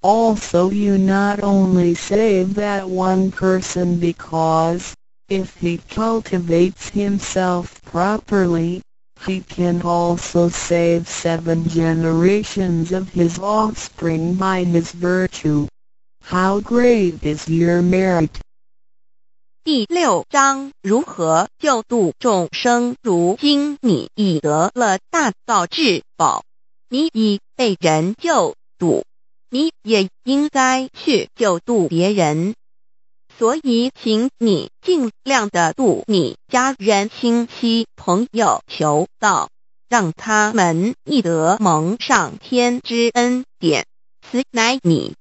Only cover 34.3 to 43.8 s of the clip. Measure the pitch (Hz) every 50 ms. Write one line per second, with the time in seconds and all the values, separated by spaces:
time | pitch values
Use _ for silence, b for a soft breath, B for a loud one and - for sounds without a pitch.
34.3 | - _ 233 226 196 151 - - - _ - - 370 320 262 226 - - _ 262
35.3 | 269 254 214 202 - 180 170 160 156 - 262 220 151 - - - 214 185 156 120
36.3 | - - _ _ - 254 254 269 269 - 190 214 214 196 202 220 - - - 240
37.3 | 233 240 233 233 - - - 233 226 233 226 - _ - - - 175 190 240 -
38.3 | - 220 226 180 113 82 - - - - 160 151 147 151 175 - _ _ - 214
39.3 | 185 139 76 - _ _ _ _ _ _ _ _ 240 240 196 165 160 - - 220
40.3 | 214 214 214 214 220 226 185 175 165 165 185 226 269 _ _ - 285 269 214 170
41.3 | 165 160 156 165 190 226 214 190 165 156 156 170 208 240 - - 269 202 175 135
42.3 | - - - - - 247 240 247 247 254 - - 233 233 233 233 - 240 240 247
43.3 | 247 254 262 _ _ _ - 165 151 120